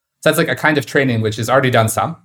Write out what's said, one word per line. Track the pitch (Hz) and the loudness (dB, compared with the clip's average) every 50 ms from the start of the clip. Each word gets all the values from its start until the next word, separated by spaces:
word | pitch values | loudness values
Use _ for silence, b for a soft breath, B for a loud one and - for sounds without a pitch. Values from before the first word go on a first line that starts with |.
| _ _ _ _ - | _ _ _ _ -2
So | 156 | 0
that's, | 151 156 | 0 0
like, | 165 - | 0 -2
a | 127 | -2
kind | - - 156 156 143 | -2 -2 0 0 0
of | - | -2
training | - - 151 135 131 117 113 110 | -2 0 0 0 0 0 0 -2
which | 107 107 - | -2 -2 -4
is | 113 113 | -2 0
already | 123 135 131 127 | 2 2 2 4
done | 117 120 113 110 | 4 2 2 2
some. | - - 101 - 165 - _ | 0 -2 -4 -4 -4 -10 _